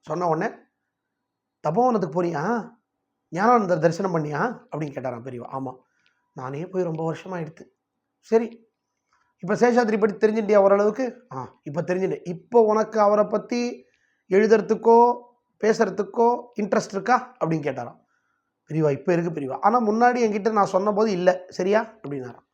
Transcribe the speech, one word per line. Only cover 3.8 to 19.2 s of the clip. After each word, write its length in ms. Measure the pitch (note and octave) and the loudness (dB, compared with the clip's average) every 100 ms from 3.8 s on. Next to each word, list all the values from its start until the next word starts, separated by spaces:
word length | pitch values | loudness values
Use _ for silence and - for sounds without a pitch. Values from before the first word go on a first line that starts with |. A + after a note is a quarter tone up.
தரிசனம் 320 | E3 E3 G3 E3+ | 2 0 -2 -2
பண்ணியா?" 260 | D3+ D3 A3 - | -2 -4 -4 -6
அப்படின்னு 320 | _ D3+ D#3 C3+ | _ -8 -8 -6
கேட்டாராம் 300 | B2+ A#2+ B2+ | -8 -8 -12
பெரியவா. 220 | A#2+ A#2 | -14 -12
"ஆமா, 220 | C3+ C3 B2+ _ _ _ _ _ - | -10 -10 -12 _ _ _ _ _ -14
நானே 280 | C3 C#3 F3+ | -10 -10 -6
போய் 220 | F#3 F3 | -4 -4
ரொம்ப 140 | D#3+ | -4
வருஷமா 320 | D#3+ D#3 F#3 F3+ | -4 -6 -8 -10
ஆயிடுத்து." 300 | D#3 - - _ _ _ _ _ _ | -10 -14 -20 _ _ _ _ _ _
"சரி, 180 | A3+ A#3 - _ _ _ _ _ _ _ _ | 0 0 -10 _ _ _ _ _ _ _ _
இப்ப 120 | F3 | -6
சேஷாத்ரி 440 | - A#3+ A#3 A3+ G#3+ | 2 4 4 2 0
பத்தி 180 | G#3+ F#3+ | 0 2
தெரிஞ்சுட்டியா 420 | G#3+ A3 G#3 G#3 | 0 0 2 4
ஓரளவுக்கு?" 440 | G3 G3+ G#3 G#3+ B3+ - _ | 6 4 2 0 -6 -8 _
"ஆ, 80 | C3+ B2 _ | -14 -14 _
இப்ப 180 | - D3 | -10 -8
தெரிஞ்சுட்டேன். 420 | E3 F#3 F#3+ - | -4 -2 -2 -4
இப்போ 340 | F3 E3+ _ A#3+ | -8 -12 _ 2
உனக்கு 340 | G#3+ G#3+ G#3+ A3 | 4 2 0 2
அவரை 240 | G#3 G#3 G#3 | 4 4 2
பத்தி 340 | G#3+ - A#3+ A#3+ A#3+ _ _ _ _ _ | -2 -4 -6 -4 -8 _ _ _ _ _
எழுதுறதுக்கோ 680 | F#3+ G#3+ A3 F#3 A3+ A3+ A#3 A#3+ A#3+ - _ _ _ | 2 4 4 4 0 6 6 6 2 -8 _ _ _
பேசுறதுக்கோ 680 | G#3+ A3 G#3 F#3+ G3 A3+ A#3 A#3+ - - | 0 2 0 -2 -6 0 2 0 -6 -8
இன்ட்ரெஸ்ட் 380 | G3+ A3+ - | -2 -2 -2
இருக்கா?" 220 | G3 G3 B3 B3+ | -6 0 0 -2
அப்படின்னு 340 | _ D#3+ D#3+ C#3+ | _ -2 -2 -4
கேட்டாராம். 300 | B2+ A#2+ - _ _ _ _ _ _ _ | -6 -12 -14 _ _ _ _ _ _ _
"பெரியவா, 200 | D#3 D3+ | 0 0
இப்ப 220 | C#3 - | 0 0
இருக்கு 180 | E3+ | 0